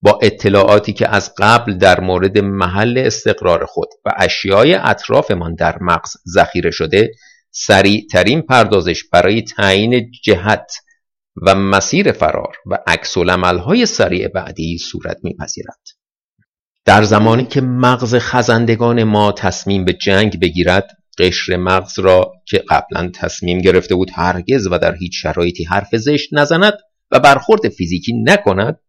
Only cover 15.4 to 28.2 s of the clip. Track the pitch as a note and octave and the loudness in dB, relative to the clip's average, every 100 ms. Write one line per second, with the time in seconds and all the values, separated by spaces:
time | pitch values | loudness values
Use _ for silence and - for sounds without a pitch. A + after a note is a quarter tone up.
15.4 | - - - - - _ _ _ _ _ | -12 -14 -16 -20 -20 _ _ _ _ _
16.4 | _ _ _ _ - G2+ G#2+ G#2 A2 A#2 | _ _ _ _ 2 4 4 4 4 2
17.4 | B2+ C#3+ B2+ B2 B2+ B2 A#2+ B2 - B2+ | 0 -2 -2 0 0 0 0 0 0 -2
18.4 | A#2 A#2 A#2 A2+ A#2 A#2+ A2 G#2 G#2 G2+ | 2 2 2 0 0 0 2 2 2 0
19.4 | G2 F2 - G2+ F#2 F2+ - G2 G#2+ F#2+ | -4 -4 -4 -2 -2 -2 0 2 2 0
20.4 | F2+ E2 E2+ F#2 G2 _ _ - F2+ F2+ | -2 0 0 0 -2 _ _ -2 0 0
21.4 | - F2+ F2+ F#2 F#2 - F#2+ F#2 F#2 - | -4 -4 0 0 -2 -2 4 4 2 -6
22.4 | - G2 - D2+ - - F2 F2+ F2 - | -4 -4 0 -2 -2 -6 -6 -6 -10 -6
23.4 | F2+ F2+ F2+ F2+ F2+ F2+ F#2 - F2 F2+ | -4 0 4 2 2 -2 -2 -2 -4 -4
24.4 | E2+ C3 F#2+ F2 E2+ E2+ F2 - - D#2+ | -2 -2 0 -2 -2 -4 -10 -8 -8 -2
25.4 | F2 F2 E2 F#2+ G2+ A#2 A2+ D3 - D3+ | -2 -2 -4 -4 -2 -4 -2 -2 -2 -2
26.4 | D3 E3 G#3 G#3 _ _ _ - C#3+ C3+ | 0 2 2 0 _ _ _ 2 4 4
27.4 | - A3 A#2 - F2 F2+ - A#2 | 4 0 0 -4 -6 -4 -4 -4